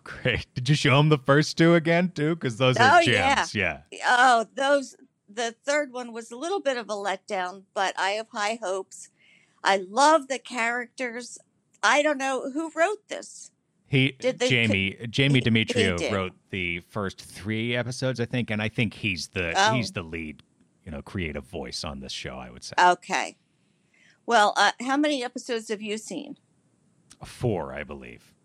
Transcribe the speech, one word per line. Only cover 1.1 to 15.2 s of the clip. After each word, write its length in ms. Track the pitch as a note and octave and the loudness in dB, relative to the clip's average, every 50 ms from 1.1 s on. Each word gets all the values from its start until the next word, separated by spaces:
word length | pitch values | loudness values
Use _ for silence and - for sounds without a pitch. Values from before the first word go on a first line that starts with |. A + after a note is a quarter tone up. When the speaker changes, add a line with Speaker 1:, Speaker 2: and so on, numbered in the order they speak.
| D3+ | 4
Speaker 1:
first 400 | C#3+ - - C#3 D3+ D3+ - - | 2 4 4 4 4 4 2 2
two 160 | - E3 E3 E3+ | 4 6 6 6
again, 360 | E3+ D3 E3 E3 E3+ F#3 F3 | 6 4 4 2 2 2 0
too? 240 | - - D3 D#3 E3+ | -2 -2 -2 -2 -2
'Cause 220 | E3 - C3 A#2 | -2 -4 -4 -2
those 200 | G#2 C3+ B2+ B2+ | 2 2 4 4
are 200 | - A#3+ C4+ E4+ | 6 6 8 8
Speaker 2:
Oh, 20 | F4 | 6
yeah. 360 | E4+ - A2+ G2+ F#2 - - | 6 6 4 4 4 2 2
Speaker 1:
gems, 200 | - F3 - - | 2 0 -2 0
yeah. 260 | G#2 F#2+ E2+ D2+ - - - - - - | 0 0 0 -2 -4 -10 -16 -10 -4 0
Speaker 2:
Oh, 400 | E3+ B3 A#3+ B3+ C4 B3 A3+ A3 G#3+ - | 2 4 6 6 6 6 4 2 -2 -4
those, 420 | B3 C4+ C4+ C#4+ C#4+ C4 - - _ _ _ _ _ _ | -2 0 2 2 2 0 -4 -14 _ _ _ _ _ _
the 280 | - G3+ A3 A#3+ A#3 A3+ _ - | -14 -8 -6 -6 -6 -6 _ -4
third 260 | C#4 C#4+ D4+ D4 B3+ | -2 0 0 -2 -4
one 200 | A#3+ B3 B3 A#3+ A3 | -6 -12 -12 -10 -12
was 160 | A#3 A#3 - | -14 -14 -14
a 60 | A#3+ | -12
little 220 | B3 D4 F4 G4 G4 | -8 -6 -4 -4 -2
bit 180 | D4 C#4 C4 | -2 -2 -2
of 80 | A#3+ A3 G3+ | -2 -4 -6
a 40 | G#3+ | -6
letdown, 680 | G3+ G3+ G3 F#3+ F#3+ _ - G#3 F#3 F3+ F3+ F#3+ G3 F#3+ _ - | -4 -4 -4 -4 -6 _ -6 -6 -4 -4 -6 -8 -12 -16 _ -4
but 240 | G#3+ G3 F3+ - | -2 -2 -2 0
I 140 | - F3 F#3+ | -2 -2 -2
have 180 | G3+ G#3+ A3 _ | -2 -4 -6 _
high 300 | - A3+ G#3 G#3 A3+ A#3 | -6 -4 -4 -4 -4 -4
hopes. 480 | A3+ F3+ F#3+ F#3+ G3 _ - - - - _ _ _ _ _ _ _ _ _ _ - | -4 -4 -4 -4 -6 _ -14 -20 -20 -20 _ _ _ _ _ _ _ _ _ _ 0
I 140 | - G3 | 2 2
love 500 | G3+ F#3 F#3 G3+ A#3+ C#4 D4+ D#4 D#4+ C4+ | 2 0 -2 2 4 6 6 6 4 2
the 100 | C4 C4+ A#3+ | 0 -6 -6
characters. 1000 | - - A#3+ B3 A3+ A#3 A#3+ B3 A#3+ A#3+ _ - C4 B3 A3+ B3 A#3+ - - - _ _ _ _ _ _ _ _ | -8 -8 -4 -2 -2 -2 -2 -4 -6 -8 _ -8 -8 -8 -8 -10 -12 -14 -16 -20 _ _ _ _ _ _ _ _
I 200 | - G#3 B3 D4 D4 | 2 2 4 4 4
don't 140 | D4+ D4 C4+ | 2 0 0
know 320 | C4+ C4+ C4+ B3 - C#4 | -2 -2 -2 -2 -4 -6
who 180 | B3 D4+ E4 D#4+ - | -6 -6 -6 -4 0
wrote 320 | D#4 E4 G4 G#4+ G4+ _ | 0 0 0 0 -4 _
this. 420 | - - F#2 - - - - - - _ _ _ _ _ _ _ | -12 -12 -12 -12 -14 -18 -20 -20 -20 _ _ _ _ _ _ _
Speaker 1:
He, 240 | - - C3 C3 C3+ - - | 0 2 2 2 2 0 -2
Speaker 2:
Did 180 | - B3+ B3+ - | -4 -2 -2 0
they 100 | - - | 0 2
Speaker 1:
Jamie, 420 | C3 A#2+ A#2 A2 G2+ F#2+ F#2+ G2 - - | 2 4 4 2 2 2 0 -2 -4 -6
Speaker 2:
co-, 60 | A2+ | -10
Speaker 1:
Jamie 280 | A#2 G#2+ - | -6 0 0